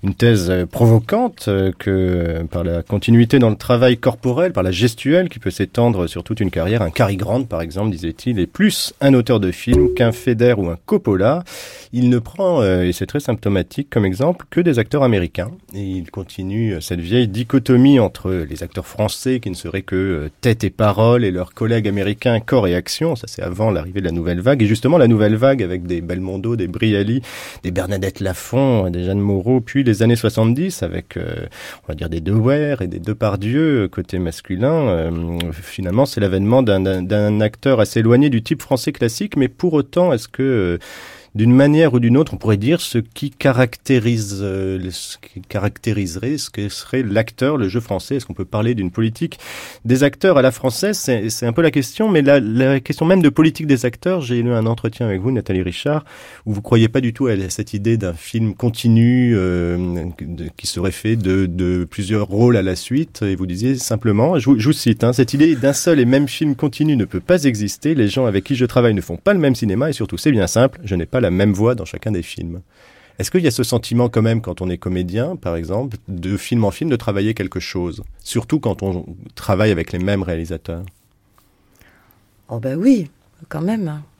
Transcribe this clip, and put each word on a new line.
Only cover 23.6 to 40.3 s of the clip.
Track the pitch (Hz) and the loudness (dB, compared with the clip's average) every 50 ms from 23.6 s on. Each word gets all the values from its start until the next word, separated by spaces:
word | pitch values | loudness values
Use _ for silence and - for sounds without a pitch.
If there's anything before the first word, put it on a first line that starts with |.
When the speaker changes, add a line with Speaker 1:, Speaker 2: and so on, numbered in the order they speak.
| 107 113 | 0 0
Speaker 1:
l'arrivée | 104 82 78 92 92 101 | 0 -2 -4 -6 -6 -4
de | 95 | -4
la | 87 | -2
nouvelle | 82 87 85 85 87 87 | -2 -2 -2 -2 -2 0
vague. | 92 123 143 139 113 | 2 2 2 4 4
Et | |
justement, | 101 107 113 - 127 160 175 | 2 2 2 2 2 4 6
la | 135 117 | 6 6
nouvelle | 117 107 107 104 107 | 6 6 4 4 2
vague | 107 120 135 135 131 | 4 4 2 2 2
avec | 107 87 90 92 87 | 0 -2 -4 -6 -4
des | 87 90 85 | -4 -4 -4
Belmondo, | 82 82 90 92 95 92 95 98 98 113 120 | -4 -4 -6 -6 -4 -6 -6 -6 -4 -4 -4
des | 113 95 85 | -2 -4 -4
Brialy, | 85 110 - 110 104 101 101 104 117 135 123 - - - - - - - | -4 0 0 2 2 2 2 0 -2 -4 -4 -8 -16 -16 -16 -16 -18 -10
des | - 90 | -8 -6
Bernadette | 90 95 92 90 101 95 95 95 - - | -4 -4 -4 -4 -4 -4 -4 -6 -6 -4
Lafont, | 98 95 90 - - - - 123 139 135 123 110 95 92 | -6 -6 -6 -6 -10 -4 -2 0 2 2 2 2 2 0
des | 87 87 90 | -2 -2 -2
Jeanne | 90 95 101 | -2 0 0
Moreau, | 101 101 101 95 90 113 131 131 | 2 2 0 0 0 2 0 0
puis | 120 - - 139 139 | 0 -2 -2 0 2
les | 123 107 95 | 2 2 2
années | 110 113 120 | 4 2 2
soixante-dix | 117 - 110 - - 110 113 117 135 170 190 170 - | 2 0 -2 0 2 2 2 2 0 -2 -4 -4 -6
avec, | - 85 87 87 87 _ - 90 | -6 -6 -6 -8 -10 _ -10 -10
euh, | 85 80 - - 82 82 - - - - - - _ | -8 -8 -8 -10 -12 -12 -14 -18 -18 -18 -18 -18 _
on | - | -12
va | 80 | -10
dire, | 76 - 82 | -8 -8 -6
des | 80 82 | -6 -6
Dewey | 78 82 101 110 110 123 139 147 151 147 143 123 | -2 0 0 2 2 2 2 2 0 -2 -2 -4
et | 98 90 | -4 -6
des | 85 90 | -6 -8
Depardieu, | 85 104 107 107 - 107 98 101 95 104 120 143 160 160 147 127 101 | -6 -6 -4 -2 -2 -2 -2 -2 -4 -2 0 0 2 2 2 0 0
euh, | 92 | -2
côté | - - 90 - - 90 | -4 -6 -8 -6 -4 -4
masculin. | 92 85 80 - - - 92 90 110 135 160 165 147 120 | -4 -4 -6 -8 -10 -8 -6 -2 0 0 0 2 0 0
Euh, | 92 82 80 82 85 82 85 85 85 85 85 85 | 0 0 -2 -2 -4 -4 -4 -4 -4 -4 -6 -6
finalement, | 80 80 90 - - - 95 90 90 113 139 - | -8 -10 -14 -16 -12 -8 -6 -2 2 2 2 0
c'est | - - | 0 -2
l'avènement | 101 98 92 95 98 104 117 131 135 | 0 0 2 2 2 4 4 4 4
d'un, | 113 101 95 | 4 2 2
d'un, | 95 95 95 92 90 | 2 0 0 -2 -2
d'un | 92 107 104 104 104 107 104 | -2 0 0 2 2 2 2
acteur | 107 107 107 - - 135 135 110 | 0 0 -2 -2 0 2 4 4
assez | 107 - - 127 | 2 2 2 2
éloigné | 113 113 117 123 143 151 | 4 4 6 6 6 4
du | 131 113 | 2 0
type | 107 - 160 127 - | 0 -2 -4 -4 -2
français | - 139 131 - - | -2 -2 -2 -2 -4
classique, | 147 - - 117 113 - 208 208 - 151 | -4 -2 -2 -2 -2 -2 -6 -4 0 0
mais | 135 127 | 0 0
pour | - _ - 180 156 | -2 _ -2 0 2
autant, | 151 139 - - 175 180 180 143 | 2 0 0 0 2 2 2 2
est-ce | 113 - | 0 -4
que, | - | -8